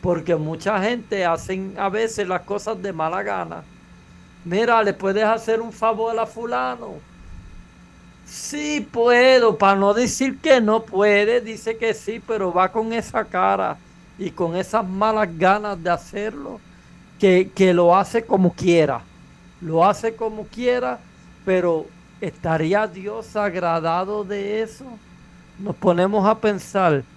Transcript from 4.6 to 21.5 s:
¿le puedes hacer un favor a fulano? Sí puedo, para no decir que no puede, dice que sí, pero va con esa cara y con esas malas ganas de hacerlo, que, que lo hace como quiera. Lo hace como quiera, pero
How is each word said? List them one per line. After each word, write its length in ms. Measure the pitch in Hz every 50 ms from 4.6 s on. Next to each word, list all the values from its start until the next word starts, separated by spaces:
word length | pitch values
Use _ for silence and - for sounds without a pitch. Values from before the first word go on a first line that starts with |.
| 226 240 240 226 214
¿le 100 | 202 -
puedes 300 | - 190 190 190 208 220
hacer 360 | 214 226 220 226 - 220 226
un 120 | 226 233 202
favor 440 | - 220 226 226 208 220 226 233
a 80 | 220 226
fulano? 720 | 220 - 226 233 233 240 247 254 254 247 240 233 208 185 151 - - - - - - - - - - - - - - - - - - - - - - - - -
Sí 640 | - - - - - - 294 302 302 302 294 - - -
puedo, 640 | 233 233 240 240 240 247 262 262 254 233 226 196 -
para 180 | 202 196 196
no 160 | 196 196 202 202
decir 460 | 220 247 220 - - 269 269 262 -
que 220 | - 320 262 254
no 240 | 226 208 214 226 220
puede, 560 | - - 190 202 208 202 202 208 214 240 247
dice 360 | 226 220 220 208 - 226 226
que 160 | 220 233 226 214
sí, 280 | 226 - - 220 233 -
pero 280 | - 226 214 196 180 170
va 180 | 180 185 185
con 220 | 185 226 220 226 226
esa 320 | 233 214 - - 220 214
cara 520 | - - 180 185 196 196 190 190 175 - - - - - - - - - -
y 120 | 196 180
con 240 | 165 - 185 165 165
esas 320 | 180 190 185 - 220 208
malas 420 | 185 185 190 208 220 220 214 214 180 170
ganas 460 | 160 175 185 196 208 208 208 196 175 165
de 80 | 180
hacerlo, 720 | 175 170 - - - 107 104 214 - 285 277 107 - 214 - - - - - - - - - - - -
que, 320 | - 196 185 180 190 190 -
que 220 | - 190 185 175
lo 220 | 175 175 170 175
hace 280 | 190 196 - - 233 -
como 280 | - - 196 190 175 -
quiera. 480 | - - 185 170 170 156 139 131 117 - - - - - - - - - - - -
Lo 240 | 175 165 160 165 170
hace 300 | 196 202 202 - 226 226
como 300 | 220 226 220 220 214 214
quiera, 560 | 214 - 226 240 247 247 247 247 254 247 233 - - - - - - - - -
pero 420 | 196